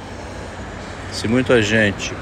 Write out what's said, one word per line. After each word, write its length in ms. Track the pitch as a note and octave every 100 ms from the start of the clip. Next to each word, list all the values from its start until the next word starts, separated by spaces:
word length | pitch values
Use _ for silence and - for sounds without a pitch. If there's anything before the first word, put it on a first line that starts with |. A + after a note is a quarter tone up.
| - - - - - - - - - - -
Se 160 | - G#2+
muita 340 | B2 B2+ B2
gente 520 | G#2 A2 G#2 F#2 - -